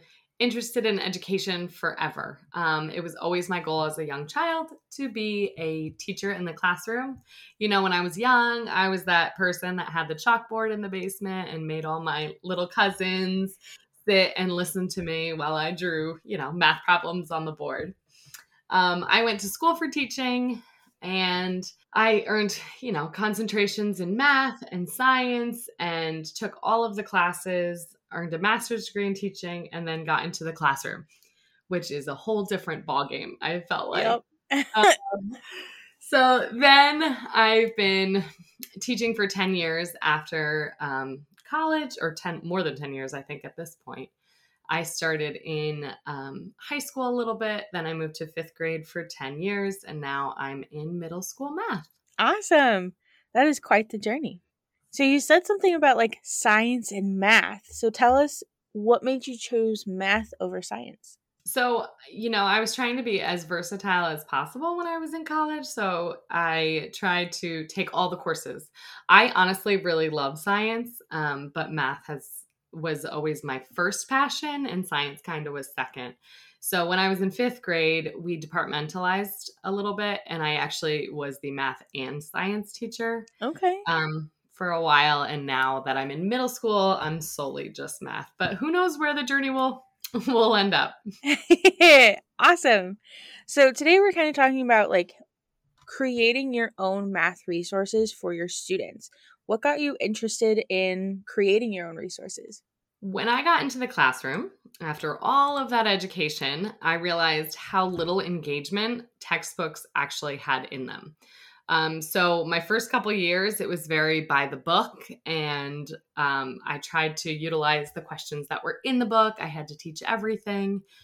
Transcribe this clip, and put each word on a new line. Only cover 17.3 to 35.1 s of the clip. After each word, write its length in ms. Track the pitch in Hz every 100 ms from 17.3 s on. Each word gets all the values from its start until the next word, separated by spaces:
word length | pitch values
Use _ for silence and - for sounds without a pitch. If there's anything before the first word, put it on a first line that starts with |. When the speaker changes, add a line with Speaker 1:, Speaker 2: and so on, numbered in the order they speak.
| 165 160
Speaker 1:
the 60 |
board. 420 | 151 147 135 170 - _ _ - - - _ -
Um, 340 | 185 180 180 -
I 140 | 220
went 200 | 233 202
to 60 | 196
school 280 | - 330 330
for 140 | 320
teaching, 760 | 294 254 - 254 247 247 226 - _ _ _
and 600 | 180 190 185 180 185 185 185 - _
I 300 | - 220 214 -
earned, 340 | 214 208 - - -
you 140 | 254
know, 120 | 170 156
concentrations 960 | 156 214 202 220 208 202 208 208 180
in 180 | 175 214
math 460 | 285 269 269 - -
and 180 | 180 180
science 800 | - 262 262 247 240 240 240 - -
and 480 | 175 165 160 160 156
took 320 | - 208 -
all 200 | - 226
of 120 | 233 202
the 80 |
classes, 920 | 208 190 175 175 185 180 175 170 160 _ _
earned 200 | - 170
a 40 | 160
master's 500 | 202 220 - 226 220
degree 200 | 202 202
in 60 |
teaching, 560 | 196 202 190 180 175 170
and 160 | 170 165
then 160 | 160
got 220 | 160 151 165
into 180 | 170
the 80 | 160
classroom, 540 | 160 147 139 - - - _ _ _ _ _ -
which 220 | 180 165
is 180 | 147 143
a 40 |
whole 300 | 139 - 214
different 420 | 196 185 165 156 -
ballgame, 460 | 135 143 139 - -
I 200 | 156 175
felt 280 | 170 175 -
like. 140 | -
Speaker 2:
Yep. 200 | 226 240 _ _ -
<laughs> 240 | 277 269 294
Speaker 1:
Um, 560 | 392 - -